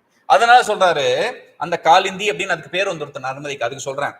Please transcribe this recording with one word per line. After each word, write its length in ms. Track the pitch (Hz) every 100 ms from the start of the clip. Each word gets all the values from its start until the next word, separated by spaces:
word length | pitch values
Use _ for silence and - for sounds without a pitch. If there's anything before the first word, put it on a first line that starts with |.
| _ _ -
அதனால 360 | 180 233 247
சொல்றாரு 800 | 233 196 185 151 131 131 214 262 - _
அந்த 220 | 156 170
காலிந்தி 460 | 160 175 190 190 208
அப்படின்னு 200 | 170 196
அதுக்கு 200 | 170 143
பேர் 180 | 180 196
வந்துருத்து 320 | 165 143 139
நர்மதைக்கு. 440 | 131 131 147 139
அதுக்கு 160 | 117 135
சொல்றேன் 360 | 143 135 139 -